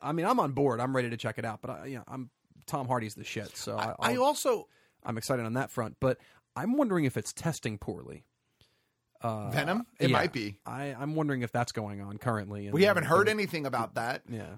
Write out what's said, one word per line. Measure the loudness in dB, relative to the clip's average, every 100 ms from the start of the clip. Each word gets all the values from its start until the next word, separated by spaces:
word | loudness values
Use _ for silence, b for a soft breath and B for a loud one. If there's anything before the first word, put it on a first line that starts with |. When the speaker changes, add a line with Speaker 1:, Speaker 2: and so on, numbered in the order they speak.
Speaker 1:
I | 0
mean, | 0 4
I'm | 4
on | 2
board. | 4 4 4
I'm | 2 2
ready | 0
to | -2
check | -4 -4
it |
out, | -6 -6
but | -8
I, | -10 -8
you | -10
know, | -10
I'm, | -10 -10 _ _ -18 -6
Tom | -4 0
Hardy's | 0 0
the | -8
shit, | -8 -6 -8 -8
so | -4 -2
I, | -2
Speaker 2:
I, | 0
I | 0
Speaker 1:
I'll, | 4
Speaker 2:
also | 4 4 2 0 -2 b b b
Speaker 1:
I'm | -6 -4
excited | 0 0 0
on |
that | -2 -2
front, | -4 -4 0
but | 0 0 b b _ -4
I'm | 2 4
wondering | 4 4
if | 4 0
it's | -6
testing | -4 -4 -2 -4 -4
poorly. | -6 -8 -10 -14 _ _ _ _ _ _ _ _ _ -6
Uh, | -4 -2 -2
Speaker 2:
Venom? | 0 0 -2 -2 0
It | 2
Speaker 1:
yeah. | 4
Speaker 2:
might | 2
be. | -2 -6 -8
Speaker 1:
I, | -10 -8 -8 -6
I'm | -4
wondering | 0 0 -2
if | -2
that's | -2 -2
going | -4 -6 -8
on | -10 -4
currently. | -2 -2 -4 -8 -2
And |
Speaker 2:
We | 4
haven't | 6 6
heard | 6 6 6
Speaker 1:
and | 2
Speaker 2:
anything | 0 -2 -2
about | -2 -2 -2
that. | -4 -4 -6
Speaker 1:
Yeah. | -10 -10